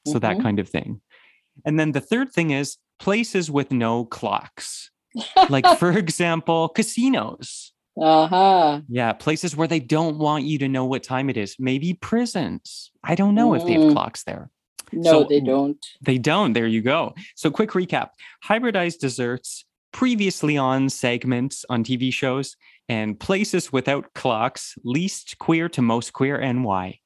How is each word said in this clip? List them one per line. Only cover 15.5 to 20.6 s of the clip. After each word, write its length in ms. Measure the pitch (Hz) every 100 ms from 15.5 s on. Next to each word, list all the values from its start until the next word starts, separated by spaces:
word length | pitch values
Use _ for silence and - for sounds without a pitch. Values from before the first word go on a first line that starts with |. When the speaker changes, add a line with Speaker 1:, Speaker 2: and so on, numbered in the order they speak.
| 135 139 143 - -
Speaker 1:
They 160 | - 131
don't. 340 | 120 170 202
There 140 | 113 113
you 160 | 113
go. 320 | 110 151 123 - 196
So 160 | - 160
quick 200 | - 214
recap. 400 | 185 180 143 135 _ - -
Hybridized 540 | - 220 247 196 175 165
desserts, 640 | 139 120 120 127 - - - _ _
previously 680 | - 254 233 196 175 151
on 320 | 147